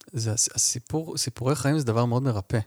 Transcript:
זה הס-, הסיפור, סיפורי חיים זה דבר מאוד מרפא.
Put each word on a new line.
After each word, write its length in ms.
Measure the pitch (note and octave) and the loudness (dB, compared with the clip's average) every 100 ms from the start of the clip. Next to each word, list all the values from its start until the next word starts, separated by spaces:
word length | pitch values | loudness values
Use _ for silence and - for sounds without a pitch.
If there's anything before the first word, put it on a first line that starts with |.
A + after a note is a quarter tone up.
| - | -12
זה 200 | C#3 A2 | -6 -2
הס-, 160 | A2 - - | 0 0 0
הסיפור, 640 | - B2 - D#3 E3 D3+ | -2 -2 -4 -4 -4 -4
סיפורי 380 | - - B2 D3+ | -4 -2 0 2
חיים 240 | D3 D#3 | 2 2
זה 60 | B2 | 2
דבר 200 | A2 A#2+ | 2 4
מאוד 180 | A#2+ | 2
מרפא. 360 | C3+ G#2 - A#2 | 2 0 0 -2